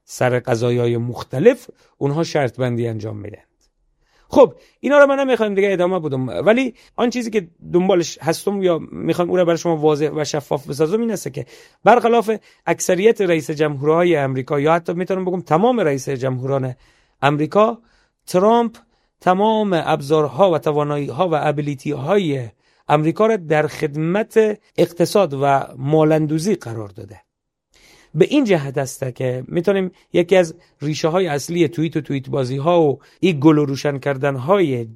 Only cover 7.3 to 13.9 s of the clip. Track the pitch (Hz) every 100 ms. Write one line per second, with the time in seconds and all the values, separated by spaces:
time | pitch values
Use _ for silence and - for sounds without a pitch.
7.3 | 208 170 _ 156 175 190 180 147 - 143
8.3 | 165 202 202 185 160 - - 160 165 175
9.3 | 180 170 165 175 160 156 143 151 151 147
10.3 | 151 - 147 147 139 156 220 233 202 -
11.3 | 135 123 - - _ 190 240 233 233 208
12.3 | 214 - _ - 165 - 185 214 226 185
13.3 | 165 156 151 151 139 147